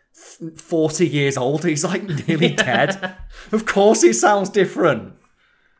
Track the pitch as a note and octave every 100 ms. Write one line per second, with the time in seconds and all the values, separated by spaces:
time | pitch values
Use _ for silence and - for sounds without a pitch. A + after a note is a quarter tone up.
0 | _ _ - - E3 D#3+ - E3 D#3 D3+
1 | E3 C#3+ C#3 C3+ B2+ C#3+ E3+ D3+ F3+ G#3
2 | G#3 D3 C#3 D#3+ - C#3+ - A#2 D#3 F#3+
3 | F#3 - - - - G#3+ G#3 G3+ G#3 A3
4 | B3 A3 A#3+ G#3 G3 G#3 F3+ - E3+ A#2
5 | F#2+ - _ _ _ _ _ _